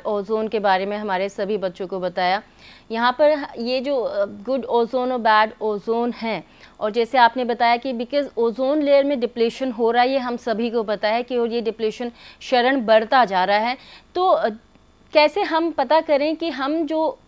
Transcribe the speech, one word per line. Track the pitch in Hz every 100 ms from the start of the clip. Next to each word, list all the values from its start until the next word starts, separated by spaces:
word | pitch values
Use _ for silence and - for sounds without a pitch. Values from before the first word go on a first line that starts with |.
| -
ozone | 208 196 220 220
के | 220
बारे | 202 190 196
में | 208
हमारे | 214 185 196
सभी | 196 196 214
बच्चों | 185 175 180
को | 190
बताया। | 180 180 180 196 - _ - - _
यहाँ | 226 240
पर | 247 294 302 285 -
ये | 233 262
जो, | 254 277
अ, | 202 208 202
गुड | 208 202 269 -
ozone | 240 233 254 247
और | 254
bad | 220 214 220 -
ozone | 214 208 226 233 240
है, | 226 226 190 - - - -
और | 214
जैसे | 220 226 262
आपने | 233 254 240
बताया | 233 233 240
कि | 269
because | 233 240 285 277 -
ozone | 233 220 262 302
layer | 285 277
में | 277 277
depletion | 240 233 233 226 262
हो | 220 226
रहा | 233
है, | 254
ये | 269
हम | 247 240
सभी | 247 214 240
को | 233
पता | 214 202 208
है | 226
कि, | 240 247
और | 233
ये | 233
depletion | 226 220 220 208 240 - - -
शरण | - 254 240 277 214
बढ़ता | 220 220 269 226
जा | 190
रहा | 185 208
है, | 226 262 - - _ 359
तो, | 370
अ, | 294 214 214 _ _ _ _ _
कैसे | 302 302 403
हम | 339 320 330
पता | 302 254 311
करें | 320 285 294 320
कि | 330
हम | 262 269 320 302
जो | 311 320 -